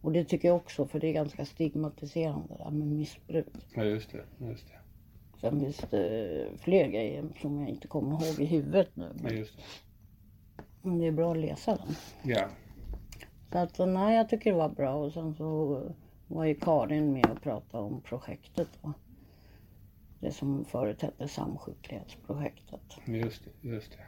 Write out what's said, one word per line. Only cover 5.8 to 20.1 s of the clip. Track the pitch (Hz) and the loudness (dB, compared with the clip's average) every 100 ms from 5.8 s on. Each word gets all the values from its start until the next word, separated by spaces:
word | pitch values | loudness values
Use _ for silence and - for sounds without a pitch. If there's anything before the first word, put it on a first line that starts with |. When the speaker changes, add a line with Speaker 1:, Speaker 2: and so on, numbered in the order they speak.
| - | -2
Speaker 1:
det | 104 87 110 101 76 53 - | 0 2 0 -2 -2 -4 -4
fler | - 190 143 | 4 6 6
grejer | 107 110 139 156 - | 2 -2 -2 -6 -6
som | 147 147 | -4 -4
jag | 139 | -4
inte | - - | -6 -4
kommer | 156 135 | -2 0
ihåg | 156 160 151 | 0 0 0
i | |
huvudet | 147 165 143 185 180 - | 2 2 4 4 4 0
nu. | 85 - | -8 -6
Speaker 2:
Ja, | - | -4
just | 110 107 - | -4 -6 -12
det. | - - - - - - - - - - - - | -18 -18 -20 -20 -20 -20 -20 -20 -20 -18 -18 -8
Speaker 1:
Men | 190 175 | -2 2
det | 165 | 2
är | |
bra | 156 170 | 4 2
att | 160 | 2
läsa | 156 151 - 208 | -2 -2 0 0
den. | - 156 - - | 0 -8 -8 -8
Speaker 2:
Ja. | 131 113 95 - - - - - - - - - - | 0 2 2 -6 -18 -16 -10 -10 -10 -16 -18 -20 -2
Speaker 1:
Så | 180 | 0
att, | 175 - | 0 2
nej, | 185 185 202 226 | 2 4 6 6
jag | 220 | 4
tycker | 220 220 | 2 4
det | 180 | 4
var | 156 | 2
bra. | - 139 | 2 0
Och | 143 147 | 2 -2
sen | 160 160 | -4 -6
så | 156 160 156 151 139 - 165 - - - | -4 -2 0 0 0 -4 -12 -16 -20 -8
var | 160 | 0
ju | 160 | 2
Karin | 147 - 156 135 151 151 | 2 6 6 6 2 2
med | 135 117 | 6 4
och | - | 4
pratade | 147 107 - 117 | -2 -4 -4 -6
om | 104 123 | -6 -6
projektet, | - 123 - - - - 170 - | -6 -8 -8 -12 -6 -2 -2 -4
va? | 151 143 - - - - - - - - - - - | -10 -10 -14 -20 -20 -20 -20 -20 -20 -20 -20 -20 -20